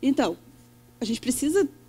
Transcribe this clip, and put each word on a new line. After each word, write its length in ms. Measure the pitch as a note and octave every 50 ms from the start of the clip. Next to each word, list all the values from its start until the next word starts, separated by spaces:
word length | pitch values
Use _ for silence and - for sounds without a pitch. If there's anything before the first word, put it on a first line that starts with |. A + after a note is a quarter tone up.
Então, 360 | - C4 C4+ - C4 F#3 E3+ - - - - - - - - - - - - -
a 40 | B3
gente 160 | G#3 A3+ A3+
precisa 480 | - A#3+ B3 - - D4 D#4+ G4 F#4+ C#4 - - -